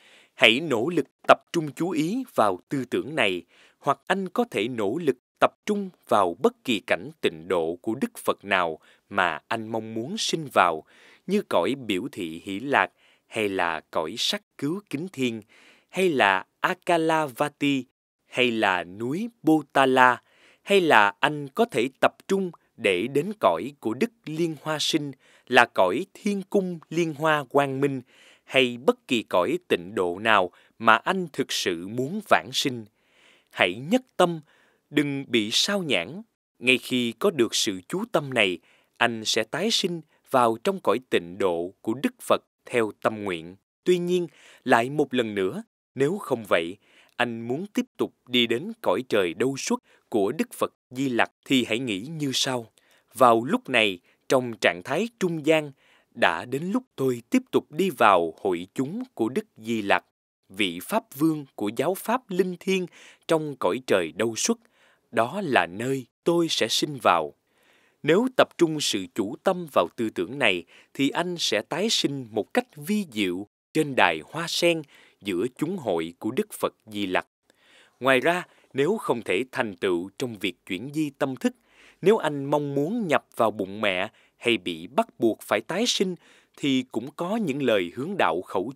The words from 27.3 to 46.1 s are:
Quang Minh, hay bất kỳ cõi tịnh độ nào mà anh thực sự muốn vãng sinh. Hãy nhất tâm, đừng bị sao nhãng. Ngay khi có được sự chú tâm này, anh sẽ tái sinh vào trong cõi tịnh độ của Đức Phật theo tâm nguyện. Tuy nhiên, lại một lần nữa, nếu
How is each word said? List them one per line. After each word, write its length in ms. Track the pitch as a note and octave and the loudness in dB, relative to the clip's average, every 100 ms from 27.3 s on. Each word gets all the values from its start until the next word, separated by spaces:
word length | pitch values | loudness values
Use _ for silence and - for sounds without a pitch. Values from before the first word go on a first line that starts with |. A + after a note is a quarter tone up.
| D3+ | 2
Quang 380 | C3 C#3+ C#3 C3+ | 2 2 2 2
Minh, 200 | C#3+ C3+ - _ - _ | -2 -2 -10 _ -20 _
hay 340 | - C#3 B2+ A#2+ | -2 2 4 2
bất 300 | D3 E3 - | -2 -2 0
kỳ 160 | A#2+ | -2
cõi 360 | - F#2 F2+ F3 - | 2 2 2 0 0
tịnh 280 | F#2 F2 A2 | -2 0 -2
độ 240 | F2 F2+ | -2 0
nào 320 | A2+ G#2+ F2+ - _ - | 4 4 4 -4 _ -2
mà 160 | A2+ A2 | 4 4
anh 320 | - F#3+ F3 | 4 -2 -2
thực 180 | - B2 | -4 -4
sự 360 | - G#2+ E2+ F#2 | -2 -2 -4 -4
muốn 320 | A#2+ C3+ G#3 - | -4 -4 -4 0
vãng 200 | G2 E2+ | 0 0
sinh. 320 | C3+ C#3+ B2 G#2 _ _ _ _ _ _ | -4 -4 -4 -12 _ _ _ _ _ _
Hãy 260 | - F#2+ G2 | 0 0 0
nhất 260 | C#3+ B3 - - | -2 -2 -2 0
tâm, 220 | F3+ E3 - _ _ _ _ | 0 0 -10 _ _ _ _
đừng 360 | D3 C#3+ C#3 C#3 | -2 -2 -2 -2
bị 220 | A#2 G#2+ | -2 0
sao 320 | A#2+ - G3+ | 0 0 -2
nhãng. 380 | E3 G2+ E2+ F3 A3+ _ _ _ | -2 -2 -2 -10 -18 _ _ _
Ngay 180 | A#2+ B2+ | 0 0
khi 340 | - B2+ A#2+ | 2 -2 -2
có 200 | A2 G3+ | 0 0
được 240 | D#3+ A2 - | 2 0 0
sự 260 | - F#2+ - | -4 -6 -6
chú 160 | F3 A3+ | -8 -4
tâm 220 | F3 C#3+ | -4 -2
này, 260 | B2+ G2+ E2+ _ _ _ - | 0 2 0 _ _ _ -4
anh 280 | A#2 A2+ G#2+ | -4 -4 -4
sẽ 180 | - | -2
tái 280 | A2 C#3 G#3 | -2 -4 -2
sinh 300 | A3 F#3 E3+ - _ _ | -2 -2 -6 -12 _ _
vào 260 | C3 A#2+ A2+ | 2 2 0
trong 160 | - G2 | -4 -2
cõi 200 | - G#2+ - | 0 -2 0
tịnh 280 | G#2+ E2+ F#2+ | -2 -2 -2
độ 360 | F#2+ E2+ F2+ - | -2 0 -4 -8
của 120 | G#2+ | -6
Đức 200 | B2 B3 - | -6 -8 -8
Phật 220 | - G#2 _ _ - | -2 -2 _ _ -4
theo 260 | B2 A2 - | -2 -2 -2
tâm 220 | A#2+ A2 | -4 -4
nguyện. 320 | G2+ E2+ E2 F#2+ _ _ | -6 -6 -10 -18 _ _
Tuy 140 | - F3+ | 0 0
nhiên, 300 | F3 F3+ E3+ _ - - | 0 -2 -2 _ -20 -8
lại 260 | A#2+ B2 A#2+ | 2 2 2
một 240 | D3 C#3+ | -2 -2
lần 220 | B2+ A2+ G2+ | 0 -2 -2
nữa, 280 | F#2+ F3 A3+ _ _ - | -2 -4 -12 _ _ -2
nếu 220 | C#3 | -2